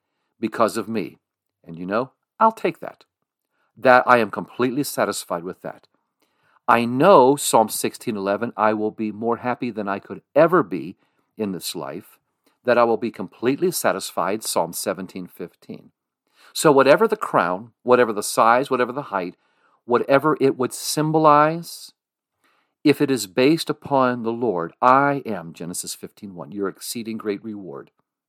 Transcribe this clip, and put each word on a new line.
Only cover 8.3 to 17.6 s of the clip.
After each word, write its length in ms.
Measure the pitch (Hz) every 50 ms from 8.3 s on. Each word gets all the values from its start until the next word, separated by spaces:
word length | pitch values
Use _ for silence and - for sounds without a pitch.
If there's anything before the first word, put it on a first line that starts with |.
| 101 104 117 120 - -
"I 160 | 107 107 110
will 180 | 107 107 107
be 200 | 98 - 110 107
more 260 | 101 104 117 117 117 110
happy 320 | 120 123 120 - 131 123
than 180 | 110 107 104 98
I 120 | 98 98
could 220 | - - 104 90 - _ _
ever 300 | 139 160 170 175 175 110
be 320 | 90 95 85 73 85 107 - _ _ _ _ _ _ _ -
in 140 | 110 101
this 240 | 95 82 - - -
life, 440 | 90 73 67 71 92 - _ _ _ _ _ _ _ _ _ _ _ _
that 140 | 127 120 120
I 60 | 120
will 140 | 117 113 104
be 140 | - 113
completely 600 | 107 - 98 87 - _ - 123 139 131 170 185
satisfied," 720 | 160 - - 110 90 95 - - - - 85 92 101 110 -
Psalm 300 | - - 101 85 82 85
seventeen 540 | - - 107 92 87 95 87 - 95 90 90
fifteen. 640 | - - 90 85 - _ _ - - - - _ _ _ _ _ _ _ _ _ _ _ _ - _
So 180 | - - 160
whatever 360 | 139 135 131 131 147 - 220 220
the 100 | 214 -
crown, 540 | - - - 135 92 85 90 98